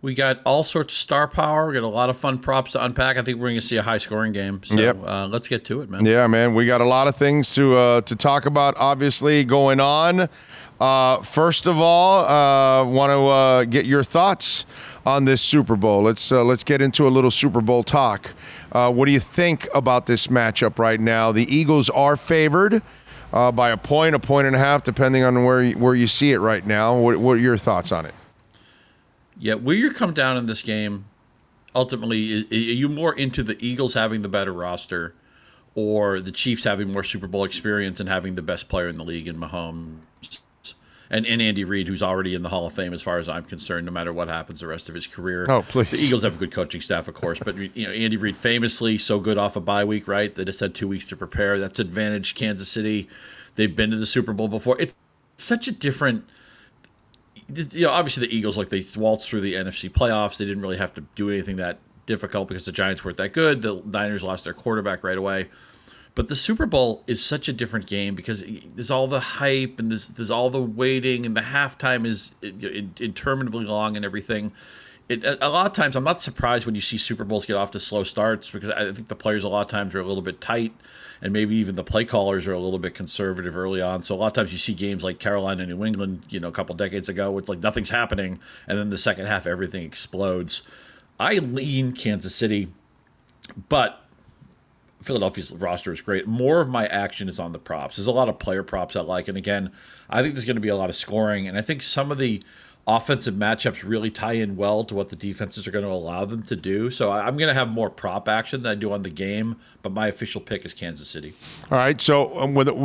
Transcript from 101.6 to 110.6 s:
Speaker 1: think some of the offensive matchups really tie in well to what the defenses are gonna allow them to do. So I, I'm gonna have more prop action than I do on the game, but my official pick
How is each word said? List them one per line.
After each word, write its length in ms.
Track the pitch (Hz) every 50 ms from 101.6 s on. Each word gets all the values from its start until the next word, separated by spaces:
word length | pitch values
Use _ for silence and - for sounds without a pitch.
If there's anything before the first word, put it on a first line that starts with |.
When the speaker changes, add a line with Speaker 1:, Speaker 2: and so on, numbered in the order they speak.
| 110
Speaker 1:
think 180 | - 151 139
some 300 | - - - 143 139 143
of 80 | 147 135
the 240 | 135 123 110 98 - _ - - - - _ _ _
offensive 480 | - 110 117 - - 147 120 - 123 98
matchups 480 | 98 104 104 113 110 - 123 98 - -
really 280 | 95 110 110 107 113
tie 240 | 107 - - 110 117
in 220 | 117 110 101 98
well 280 | 92 101 101 107 107 113
to 100 | 110 107
what 140 | 98 98 98
the 80 | -
defenses 500 | 85 - 101 95 - 104 95 - - 98
are 40 | -
gonna 180 | 90 104 101 101
allow 380 | 92 90 85 82 85 90 98
them 160 | 101 113 117 107
to 120 | - 120
do. 360 | 92 - 92 98 101 110 123
So 200 | 123 - 117 101
I, 160 | 98 104 101
I'm 120 | 117 131 147
gonna 160 | 160 156 135
have 140 | 135 127 117
more 200 | 113 113 113 98
prop 400 | - - - 98 90 101 - -
action 340 | 107 110 113 - - 135 123
than 100 | 120 104
I 20 |
do 180 | 104 104 104 101
on 80 | 104
the 100 | 98 95
game, 460 | 78 - 101 95 101 107 110 113 113 - _ _ _ _ _
but 100 | 101 95
my 160 | 104 107 107
official 300 | 101 - 120 104 - -
pick 280 | - - 107 95